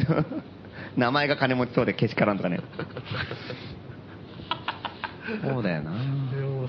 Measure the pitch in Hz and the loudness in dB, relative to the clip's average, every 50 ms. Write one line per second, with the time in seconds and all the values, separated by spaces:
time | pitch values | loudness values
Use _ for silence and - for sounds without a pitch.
0 | 147 - - 147 156 - 294 320 - - - - - - - - - - - 120 | 6 6 6 4 2 0 -2 -8 -8 -10 -12 -16 -16 -14 -14 -12 -12 -4 2 4
1 | 123 120 135 147 147 139 147 - 139 127 127 127 123 117 - 131 117 101 95 - | 4 6 6 4 4 4 4 4 4 4 4 4 2 2 4 4 4 4 4 4
2 | 123 113 - - - 104 101 92 90 87 85 - - - - - 113 - - - | 2 2 4 4 4 6 6 4 2 0 0 0 -4 -6 -8 -8 -8 -8 -8 -8
3 | - - - - - - - - - - - - - - - - - - - - | -8 -6 -4 -4 -4 -4 -6 -8 -8 -10 -10 -10 -10 -12 -12 -12 -12 -14 -14 -14
4 | - - - - - - - - - - 320 - - - - - - - - - | -14 -14 -14 -14 -14 -14 -14 -10 -8 -6 -6 -6 -6 -6 -6 -6 -6 -10 -8 -8
5 | - - - - - 220 220 208 - 135 135 127 107 92 85 76 76 78 87 110 | -8 -8 -8 -8 -6 -6 -4 -2 0 0 0 2 2 0 0 0 -2 -2 -2 -2
6 | 127 139 139 139 135 131 131 135 135 139 135 131 127 | -2 0 0 0 0 -2 -2 -2 -2 -2 -2 -2 -2